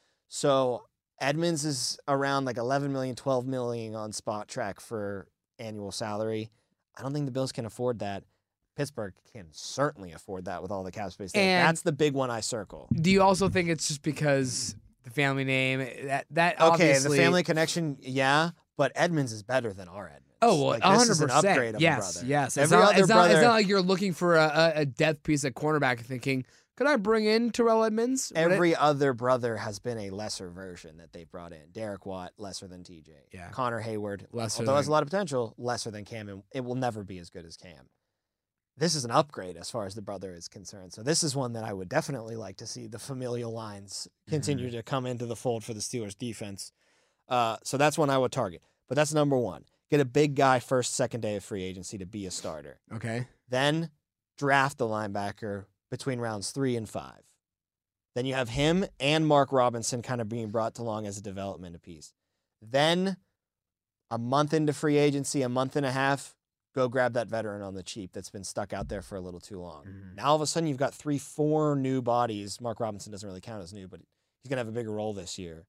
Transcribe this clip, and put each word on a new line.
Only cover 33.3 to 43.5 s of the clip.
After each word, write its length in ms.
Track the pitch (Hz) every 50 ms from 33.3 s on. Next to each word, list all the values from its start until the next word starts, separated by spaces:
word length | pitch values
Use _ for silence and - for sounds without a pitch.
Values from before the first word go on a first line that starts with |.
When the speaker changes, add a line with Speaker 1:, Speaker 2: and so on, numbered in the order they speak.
| -
Speaker 2:
Yeah. 180 | 95 87 -
Speaker 1:
Connor 300 | - - 127 123 117 113
Hayward, 480 | 107 113 110 107 104 104 101 95 - - -
Speaker 2:
Lesser 300 | 117 113 110 110 - 120
Speaker 1:
although 140 | 113 135
has 100 | 147 139
Speaker 2:
than 40 | 139
Speaker 1:
a 20 | 151
lot 100 | 156 147
of 60 | 143
potential, 440 | 170 196 208 156 139 127 120 110 - -
lesser 320 | 120 120 120 113 - 117
than 160 | 104 104 101
Cam, 220 | - 120 110 107 104
and 120 | 98 98 101 _ -
it 120 | 135 123
will 120 | 123 123
never 280 | 131 131 123 110 110 101
be 140 | 95 98 90
as 100 | 85 82
good 160 | - 92 85
as 140 | 82 82 -
Cam. 320 | - 92 82 67 64 _ _ _ _ _ _ _ _ _ _ _ _ _ _ _ _ _ _
This 180 | - 147 175 156
is 100 | 151 123
an 60 | 117
upgrade 480 | 117 143 156 147 - - 95 92 87 82
as 100 | 85 -
far 140 | - 120 104
as 100 | 95 98
the 60 | 113
brother 320 | 101 95 101 95 95 95 90
is 160 | 85 85 -
concerned. 460 | - 110 95 - - 101 92 90 -
So 80 | - 110
this 200 | 135 165 165 170
is 140 | 156 123
one 160 | 143 131 120 117
that 120 | 113 110
I 80 | 113 104
would 140 | 95 92 90
definitely 460 | 127 151 160 - 143 123 110 110 113
like 200 | 113 107 95 98 -
to 80 | 117
see 200 | 113 - 127 120
the 120 | 113 110 110
familial 520 | - - 139 127 127 123 120 120 120 113